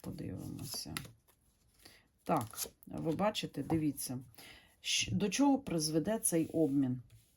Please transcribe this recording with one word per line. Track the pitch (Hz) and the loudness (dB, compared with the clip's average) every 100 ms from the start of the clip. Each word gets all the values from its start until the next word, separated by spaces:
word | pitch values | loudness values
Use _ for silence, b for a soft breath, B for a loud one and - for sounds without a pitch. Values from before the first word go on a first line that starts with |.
подивимося. | - - - - - - - - - - - - _ _ _ _ _ _ b b b _ - | -10 -8 -8 -8 -10 -10 -8 -8 -8 -10 -12 -20 _ _ _ _ _ _ b b b _ 0
Так, | 156 110 - - - - | 0 0 -8 -10 -12 -10
ви | 151 156 | -4 -2
бачите, | 151 208 214 156 156 | 0 0 0 -4 -4
дивіться, | 139 165 151 135 - 127 - - B B B B | 0 2 2 -2 -6 -8 -10 -20 B B B B
щ-, | - - - 180 | -2 0 0 0
до | 202 | 2
чого | 190 285 269 | 4 4 4
призведе | - 165 156 160 196 220 | 2 0 2 2 2 0
цей | - 165 156 | 2 2 2
обмін. | 165 151 139 131 127 - - _ | 2 4 4 2 0 -6 -20 _